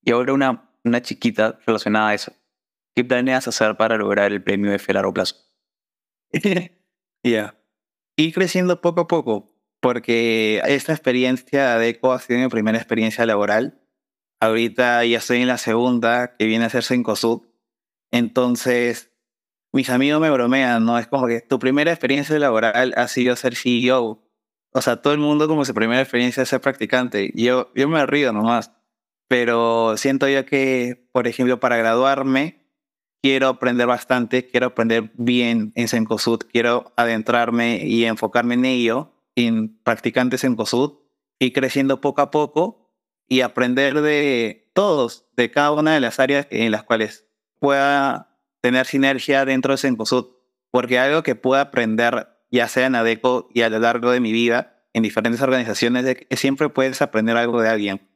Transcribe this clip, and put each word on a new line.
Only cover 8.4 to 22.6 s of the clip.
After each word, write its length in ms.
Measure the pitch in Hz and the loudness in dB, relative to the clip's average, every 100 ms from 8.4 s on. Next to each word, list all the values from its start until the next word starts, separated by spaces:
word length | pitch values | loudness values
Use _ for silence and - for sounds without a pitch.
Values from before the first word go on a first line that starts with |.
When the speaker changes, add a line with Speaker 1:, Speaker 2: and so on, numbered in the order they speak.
| 185 185 180 170 | -2 0 0 0
Speaker 2:
poco 220 | 175 170 | 0 -2
a 40 | 165 | -2
poco, 480 | 165 127 104 - _ _ _ | -2 0 -4 -6 _ _ _
porque 840 | 127 120 113 117 117 113 110 107 - | -2 -2 0 0 2 0 0 0 0
esta 260 | 139 - | -2 0
experiencia 680 | 156 - 123 127 127 - 139 | -4 0 0 0 -2 -2 0
de 80 | 135 | 2
Adecco 380 | 117 113 113 127 | 2 0 0 0
ha 60 | 127 | -2
sido 220 | - 120 | -2 0
mi 80 | 127 | 0
primera 280 | 117 107 113 | 0 0 -2
experiencia 480 | - 113 110 107 | -2 -2 -2 0
laboral. 560 | 113 104 101 107 135 - _ _ _ _ _ _ | 0 0 0 0 -2 -8 _ _ _ _ _ _
Ahorita 640 | 113 113 117 110 123 120 | 0 0 -2 0 2 2
ya 140 | 120 117 | 2 0
estoy 240 | - 123 | 0 0
en 40 | 127 | 0
la 120 | 123 | -2
segunda, 760 | - 113 123 120 117 120 123 _ | 0 0 2 0 0 0 -2 _
que 100 | 110 | -2
viene 180 | 113 | 0
a 60 | 117 | 0
ser 120 | 123 | -2
Cencosud. 600 | - 123 117 104 117 117 _ _ _ _ _ _ _ | -2 -2 -2 -2 -2 -2 _ _ _ _ _ _ _
Entonces, 1000 | 120 117 131 123 120 131 120 120 117 - _ _ _ _ _ _ | -2 -2 0 0 0 0 0 0 -4 -12 _ _ _ _ _ _
mis 180 | 131 127 | -4 0
amigos 300 | 123 139 151 | 0 2 2
me 100 | 160 | 2
bromean, 540 | 135 120 131 131 117 | 2 2 0 0 0
¿no? 140 | 113 120 | 0 0
Es 80 | 113 | -2
como 220 | 139 127 | -4 -2
que 120 | 117 | -4
tu 200 | - 131 | -2 -2
primera 320 | 131 139 151 | 0 2 0
experiencia 440 | 165 - 139 143 156 | 0 -2 -2 0 0
laboral 580 | 143 110 | 2 2